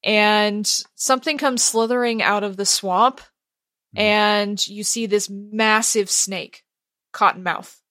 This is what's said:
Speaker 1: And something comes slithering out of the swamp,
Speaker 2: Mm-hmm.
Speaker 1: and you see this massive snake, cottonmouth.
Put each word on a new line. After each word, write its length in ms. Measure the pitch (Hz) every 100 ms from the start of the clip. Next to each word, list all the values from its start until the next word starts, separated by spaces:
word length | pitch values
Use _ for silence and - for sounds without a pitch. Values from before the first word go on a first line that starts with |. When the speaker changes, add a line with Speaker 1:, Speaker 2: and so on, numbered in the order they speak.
| 202
Speaker 1:
And 600 | 214 208 214 208 208 208 - -
something 440 | - - 262 320 294
comes 240 | 285 247
slithering 600 | - 226 226 247 240 226
out 220 | - 208
of 120 | 202 190
the 100 | 202
swamp, 540 | - 196 185 247 254 - _ _ _ _ _ _ -
Speaker 2:
Mm-hmm. 40 |
Speaker 1:
and 680 | 208 208 208 208 202 208 -
you 140 | 202
see 240 | 202 233 226
this 240 | 208 196
massive 800 | 196 208 214 220 214 226 220 196
snake, 540 | - - 185 - - _ _ _ _ _
cottonmouth. 680 | - 196 - 180 - - - _